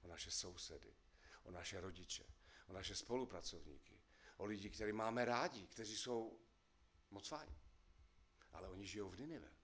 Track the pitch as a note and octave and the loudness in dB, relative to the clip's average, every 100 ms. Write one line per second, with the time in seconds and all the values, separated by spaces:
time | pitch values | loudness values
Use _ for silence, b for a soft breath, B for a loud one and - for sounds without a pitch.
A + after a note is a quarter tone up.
0 | F2+ E2+ - - F#2+ F2 - D#2+ - - | -10 -6 0 2 2 -2 -6 -6 -10 -16
1 | - B B B - F2 E2+ F#2+ F#2 F2+ | -20 B B B -8 -4 -2 -2 -2 -4
2 | F#2 - - - B B B F#2+ F#2 F#2+ | -4 -4 -4 -14 B B B -2 0 0
3 | - B2 B2+ F2+ - E2+ D#2 C#2+ - - | 4 4 4 0 -4 -4 -6 -10 -12 -20
4 | - B B B G2+ G#2 G2 F2+ G#2+ G#2+ | -20 B B B 0 2 0 2 2 6
5 | A2 A#2 A#2+ A#2+ E3+ B2 F2+ - G#2+ G#2+ | 6 8 8 8 6 2 -8 -6 -2 0
6 | B2+ A#2+ A2+ - - - _ - - - | 4 4 2 -4 -16 -20 _ -20 -20 -20
7 | - G2 - D3+ D#3 - - - - - | -10 -8 -4 -4 -4 -8 -10 -18 -20 -20
8 | - - - - B D#2+ F#2 F#2 G2 G2+ | -20 -20 -20 -20 B -8 -6 -4 -2 0
9 | G2 F2+ D3 D#3 - - | -2 -2 -4 -4 -6 -14